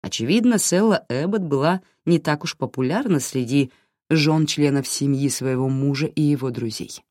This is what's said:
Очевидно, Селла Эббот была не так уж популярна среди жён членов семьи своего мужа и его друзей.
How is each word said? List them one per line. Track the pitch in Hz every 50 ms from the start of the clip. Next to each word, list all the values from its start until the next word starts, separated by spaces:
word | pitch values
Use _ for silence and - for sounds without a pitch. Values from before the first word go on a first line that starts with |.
Очевидно, | - - - - 113 123 190 240 233 247 233 196
Селла | - - 175 180 214 226 196 - - _
Эббот | 120 131 151 185 208 214
была | 180 156 143 135 135 165 185 185 _ _ _ _ _
не | 165 170 156
так | 147 156 151 147 -
уж | - -
популярна | _ 135 123 - 131 131 127 165 226 285 226 175 139
среди | - - - 131 123 113 135 143 139 123 _ _ _ _ _ _ _ _
жён | 156 160 143 156 156 160 156
членов | 147 - 151 147 143 139 139 127
семьи | - - - 139 143 139 135 139 135
своего | - - 127 135 131 127 131 135
мужа | 131 135 139 143 139 131 156
и | - - -
его | 151 147 147 127 131 131
друзей. | 120 120 117 113 110 - - - - - _ _